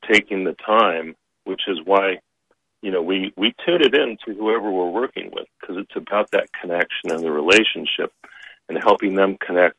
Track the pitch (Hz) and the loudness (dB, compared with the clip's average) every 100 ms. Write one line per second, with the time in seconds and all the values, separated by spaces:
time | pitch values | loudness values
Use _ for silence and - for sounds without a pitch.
0 | - 107 - 98 92 76 - 110 104 82 | 0 0 2 -2 -2 -4 2 4 4 0
1 | 80 - _ _ - 95 - 85 82 98 | -6 -14 _ _ -8 -6 -4 -4 2 4
2 | 98 92 - _ _ _ _ _ 98 92 | 4 -2 -8 _ _ _ _ _ -4 -2
3 | 82 95 95 - 110 - - 170 135 139 | 0 -2 -4 -2 -4 -2 0 2 4 2
4 | 131 107 117 101 110 113 104 92 87 101 | 0 -4 -10 -6 -2 -2 -2 -2 -2 -2
5 | 123 - - 50 - _ - 90 - 98 | -4 -8 -12 -12 -14 _ -12 -12 -10 -12
6 | 80 101 104 98 - - 90 85 - - | -4 -2 0 -2 -2 -8 -6 -4 -4 -6
7 | 87 80 82 76 80 107 107 82 78 - | -6 -4 -2 -2 4 4 4 -2 -4 -4
8 | 82 _ - - - - - 85 110 101 | -6 _ -20 -20 -20 -20 -10 0 2 4
9 | 101 95 98 98 - 87 87 | 2 2 2 0 -2 2 2